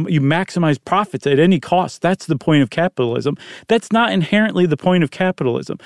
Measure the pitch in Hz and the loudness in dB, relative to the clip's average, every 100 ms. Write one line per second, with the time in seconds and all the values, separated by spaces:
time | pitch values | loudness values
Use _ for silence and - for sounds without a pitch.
0 | 175 160 135 160 190 - 165 143 - 185 | -2 0 2 0 -2 -2 0 -2 -2 -2
1 | 208 127 143 139 170 180 - 180 160 - | -2 -4 0 2 4 2 2 -2 -2 -2
2 | 165 190 - 156 - 151 131 - 175 - | -2 -2 -4 -4 2 2 2 0 -2 0
3 | 120 120 131 156 - - - 226 - 226 | -2 -2 -4 -6 -10 -12 -2 -2 0 0
4 | 233 190 160 208 214 190 180 151 - 180 | 0 0 0 0 0 2 0 0 0 0
5 | 156 - 185 185 131 117 - - | 0 -2 -4 -2 -4 -4 -6 -12